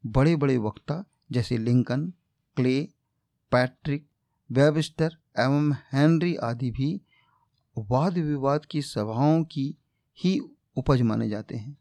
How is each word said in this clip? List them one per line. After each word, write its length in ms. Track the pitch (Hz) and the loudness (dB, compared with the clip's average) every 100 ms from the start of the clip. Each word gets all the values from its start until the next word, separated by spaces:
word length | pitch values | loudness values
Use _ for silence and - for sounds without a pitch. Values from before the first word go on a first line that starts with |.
| 117 | 0
बड़े-बड़े 520 | 120 147 165 139 127 | 2 4 2 2 0
वक्ता 460 | 107 - - 156 202 _ _ | -2 -6 -8 -8 -8 _ _
जैसे 260 | 123 - 120 | -4 -2 -2
लिंकन, 540 | 113 123 117 127 170 - _ _ _ - | 2 2 2 -4 -4 -10 _ _ _ -2
क्ले, 320 | 127 131 160 _ _ _ _ _ _ | 0 0 -4 _ _ _ _ _ _
पैट्रिक, 560 | 123 127 _ 147 143 _ _ _ _ _ | 0 0 _ -6 -6 _ _ _ _ _
वेबस्टर 680 | 123 147 151 156 - 160 - _ - | 2 4 2 -4 -4 -4 -4 _ 0
एवं 340 | 127 143 151 139 - | 2 2 2 -2 -2
हेनरी 420 | 135 151 165 175 | 2 4 4 0
आदि 360 | 165 117 117 127 | -2 -4 -4 -4
भी 300 | 113 139 196 _ _ _ _ _ _ _ - | -2 -4 -4 _ _ _ _ _ _ _ -12
वाद 340 | 101 127 151 | -2 0 0
विवाद 540 | 170 151 143 135 147 - | -2 -2 -2 0 -2 -2
की 160 | 151 | -6
सभाओं 600 | 139 120 107 113 147 160 | -4 -6 -4 2 4 4
की 320 | 160 - 135 - _ _ _ _ | 0 -4 -6 -8 _ _ _ _
ही 220 | 180 190 - _ _ - | 0 0 -4 _ _ -6
उपज 260 | 143 131 | 0 2
माने 260 | 117 110 113 | 2 0 -2
जाते 280 | 104 107 117 | -6 -8 -12
हैं। 220 | 110 143 | -12 -16